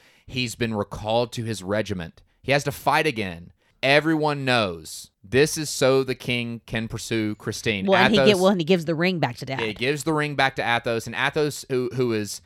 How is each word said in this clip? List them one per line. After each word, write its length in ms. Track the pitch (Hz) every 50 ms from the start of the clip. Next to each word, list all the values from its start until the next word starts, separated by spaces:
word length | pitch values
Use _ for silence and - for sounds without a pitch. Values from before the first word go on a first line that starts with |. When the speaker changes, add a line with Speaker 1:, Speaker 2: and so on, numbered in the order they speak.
| _ _ _ _ _
Speaker 1:
He's 280 | - - 127 127 120 107
been 180 | - 120 113 113
recalled 580 | 104 101 - - - 98 107 113 117 123 110 -
to 100 | - 113
his 180 | 113 113 92 92
regiment. 580 | 90 101 107 107 98 101 92 82 85 - _ _ _ _ _ -
He 80 | - 135
has 120 | 143 135
to 80 | 147 131
fight 340 | - - 143 139 156 160
again. 460 | 156 135 110 104 95 85 82 87 - _ _ _ _ _ - -
Everyone 640 | 131 139 147 147 156 165 156 147 151 147 143 135
knows 640 | 131 127 120 110 95 85 82 80 76 - - - - _ _ _
this 360 | 98 101 127 147 151 - 160
is 100 | 156 139
so 340 | - - 143 127 131 135 135
the 120 | 131 127
king 480 | - - - 123 120 120 117 117 113 -
can 220 | - - 113 113 110
pursue 460 | - 110 - - 120 113 110 107 107
Christine. 500 | - - 123 107 - - 120 107 98 95
Speaker 2:
Well, 160 | 196 - - 123
and 120 | 131 -
he 40 | -
Speaker 1:
Athos 100 | 135 135 208
Speaker 2:
get, 60 | 180
well, 100 | 185 190
and 120 | 208 185
he 40 | 165
gives 220 | 147 190 180 160
the 80 | 147 165
ring 240 | 147 170 185 185 165
back 180 | 139 127 120
to 80 | - -
Dad. 160 | 127 135 131
Speaker 1:
Yeah, 60 | 117
he 80 | 110 104
gives 300 | 92 117 131 147 147 131
the 80 | 160 156
ring 200 | 151 147 147 147
back 200 | 135 139 135 -
to 60 | - 113
Athos, 440 | 110 120 117 - 131 120 113 -
and 80 | 120 113
Athos, 500 | 92 127 139 - 156 147 151 135 - - -
who, 220 | 135 127 127 117 117
who 180 | 127 127 120 113
is, 280 | 107 107 101 - - _